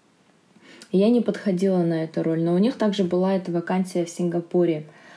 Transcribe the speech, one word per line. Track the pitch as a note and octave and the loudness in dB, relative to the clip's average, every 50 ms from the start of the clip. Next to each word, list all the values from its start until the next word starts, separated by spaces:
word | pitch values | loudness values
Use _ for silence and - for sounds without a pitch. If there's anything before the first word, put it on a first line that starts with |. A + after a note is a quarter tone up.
| _ _ _ _ _ _ _ _ _ _ _ _ - - - - - - | _ _ _ _ _ _ _ _ _ _ _ _ -20 -20 -20 -20 -8 -2
И | - F#3 | 0 2
я | G3+ A3+ | 4 4
не | A#3+ A#3+ | 4 2
подходила | A3 G#3+ G3 - - G#3 F#3 F3 G3 G3 F#3 F3+ | 2 0 -4 -2 -2 -2 0 0 2 2 2 2
на | E3+ E3+ E3 D#3+ D#3+ | 2 0 0 -2 -4
эту | E3 - E3+ | -4 -4 -4
роль, | D#3+ E3 E3 E3 E3 | -2 -2 0 0 0
но | E3+ F3 | 2 2
у | F3+ | 2
них | G#3 B3+ C#4 | 2 2 0
также | - A3 G#3+ G3 G3+ F#3 | 0 0 0 0 0 0
была | E3+ F3+ F3+ F#3 F#3+ G3 | 0 0 0 2 2 0
эта | F#3+ F#3 F#3 | -2 -2 -4
вакансия | E3+ E3+ F3 - F#3 F#3 F#3 F3+ - F3+ E3+ | -4 -4 -2 -2 -2 -2 -2 -2 -4 -4 -4
в | E3+ | -4
Сингапуре. | - - F3 F3 E3+ F3 E3+ - - F3+ F3 E3 D#3+ D3+ D#3 - - - - - - | -4 -4 -4 -2 -2 -4 -4 -2 0 2 2 2 0 -2 -6 -10 -18 -20 -20 -20 -20